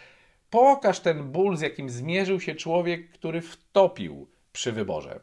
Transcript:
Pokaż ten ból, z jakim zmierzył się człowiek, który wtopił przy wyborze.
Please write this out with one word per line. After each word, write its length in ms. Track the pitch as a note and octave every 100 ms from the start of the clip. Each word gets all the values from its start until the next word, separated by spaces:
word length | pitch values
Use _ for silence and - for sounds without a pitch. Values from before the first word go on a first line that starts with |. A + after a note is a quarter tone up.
| - _ _ _ _
Pokaż 500 | A3+ C4+ C#4 G#3+ F3+
ten 320 | F3 D#3 C#3
ból, 260 | D#3+ G3 E3+
z 40 |
jakim 280 | D3+ - C3+
zmierzył 500 | A#2+ D3 F#3 F#3+ F#3
się 160 | D#3+ D#3
człowiek, 560 | E3 E3+ F3 E3+ E3+
który 300 | _ E3 E3
wtopił 840 | E3 - _ G3 F#3 - F2 C#2+ - _ _
przy 200 | - B2
wyborze. 480 | A2 G2 D#2 C#2+ -